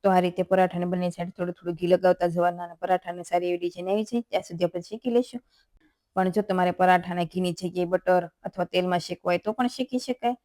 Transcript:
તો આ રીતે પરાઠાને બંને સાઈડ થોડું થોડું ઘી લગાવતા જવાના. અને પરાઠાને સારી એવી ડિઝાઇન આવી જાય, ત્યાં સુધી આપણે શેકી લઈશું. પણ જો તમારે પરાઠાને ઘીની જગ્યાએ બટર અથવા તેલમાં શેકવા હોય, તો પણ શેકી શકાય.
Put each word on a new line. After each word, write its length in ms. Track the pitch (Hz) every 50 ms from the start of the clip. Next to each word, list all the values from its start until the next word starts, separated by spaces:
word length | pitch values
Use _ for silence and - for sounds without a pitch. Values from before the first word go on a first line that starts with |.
| -
તો 40 | 196
આ 120 | 185 180
રીતે 220 | 180 180 180 185 180
પરાઠાને 420 | - 190 190 185 180 180 175 175
બંને 260 | 175 185 180 180 180
સાઈડ 240 | 170 - 175 180 -
થોડું 200 | - 180 180 175
થોડું 180 | _ - 175 175
ઘી 160 | 160 180 175 180
લગાવતા 340 | 175 185 185 180 - 175
જવાના. 360 | 175 165 175 175 175 175 175 175
અને 120 | 170 170 _
પરાઠાને 440 | 180 185 185 180 _ 180 175 175 170
સારી 280 | - 175 175 180 180
એવી 100 | 175 175
ડિઝાઇન 300 | 175 175 175 180 180 185
આવી 160 | 196 214 220 -
જાય, 140 | 240 240 233
ત્યાં 240 | _ - 185 185
સુધી 180 | - 175 165 180
આપણે 220 | 170 - 175 175 -
શેકી 240 | 214 226 - 254 233
લઈશું. 280 | 240 254 - - 247 _ _ _ _ _ _ _ _ _ _ _ _ _ _ _
પણ 160 | 190 185 185
જો 100 | 175 214
તમારે 300 | 202 208 185 185 180 180
પરાઠાને 520 | 175 - 185 185 185 175 175 180 175 180 175
ઘીની 280 | 160 - 185 185 180 170
જગ્યાએ 380 | - 185 175 180 180 180 170 185
બટર 300 | 175 _ - 185 180 175 165 _ _
અથવા 240 | _ 190 _ - 175
તેલમાં 400 | - - 180 180 180 180 175 -
શેકવા 240 | - 175 - _ 180
હોય, 140 | 175 180 _
તો 80 | 208 226
પણ 140 | - 247
શેકી 320 | 247 - - 254 - 254 254
શકાય. 360 | - - 247 _ - 240 254 _